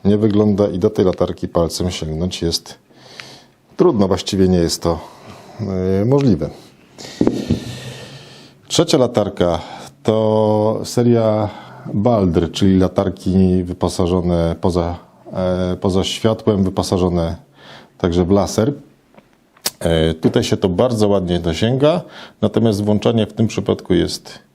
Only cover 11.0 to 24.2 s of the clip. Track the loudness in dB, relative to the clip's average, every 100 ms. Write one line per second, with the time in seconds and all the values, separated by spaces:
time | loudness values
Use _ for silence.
11 | 4 4 2 0 -2 -6 -20 -18 -6 -2
12 | 2 2 2 2 0 0 2 4 2 0
13 | -2 -4 -2 2 2 2 -2 -4 -4 0
14 | 0 0 0 0 0 0 -2 0 -4 -8
15 | -16 _ -12 -6 -4 -2 -4 -2 0 0
16 | -2 -2 -2 0 0 0 0 -2 -2 0
17 | 0 0 -2 -6 _ _ -20 -20 -20 _
18 | -2 0 2 2 2 0 -2 -4 -16 _
19 | _ -20 _ _ _ _ -12 -4 0 2
20 | 2 0 0 0 0 0 0 2 0 2
21 | 2 2 0 -2 -2 -2 -2 2 2 0
22 | -6 -20 -20 _ -2 2 2 0 0 2
23 | 2 0 -2 0 -2 0 -2 -4 0 0
24 | 0 -6